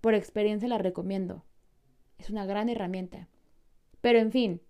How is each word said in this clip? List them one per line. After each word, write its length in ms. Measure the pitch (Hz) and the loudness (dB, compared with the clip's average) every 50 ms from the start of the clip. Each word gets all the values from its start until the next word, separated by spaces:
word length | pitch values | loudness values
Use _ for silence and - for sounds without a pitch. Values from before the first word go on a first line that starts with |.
Por 140 | - 226 226 | 4 4 2
experiencia 540 | 208 196 - _ 214 208 208 214 208 208 247 | 2 0 -2 _ 0 0 0 0 0 -2 -2
la 100 | 240 214 | -2 0
recomiendo. 640 | 226 185 185 - - 185 196 196 190 175 185 175 - - _ _ _ _ _ _ _ _ _ _ _ _ _ | 0 -2 -2 -2 -6 -4 -4 -4 -4 -6 -8 -10 -14 -20 _ _ _ _ _ _ _ _ _ _ _ _ _
Es 140 | - - - | -16 -10 -8
una 160 | 202 214 196 | -6 -6 -4
gran 240 | 190 196 208 214 233 | -4 -4 -2 -2 -2
herramienta. 580 | 240 226 196 180 185 185 185 180 - - 180 - _ _ _ _ _ _ _ _ _ _ _ _ - - | -2 -2 -4 -4 -4 -6 -8 -10 -12 -16 -18 -20 _ _ _ _ _ _ _ _ _ _ _ _ -20 0
Pero 180 | - 233 240 226 | 4 6 6 6
en 140 | 220 220 208 | 6 4 2
fin 300 | 262 240 208 170 170 - | 2 2 2 0 -4 -8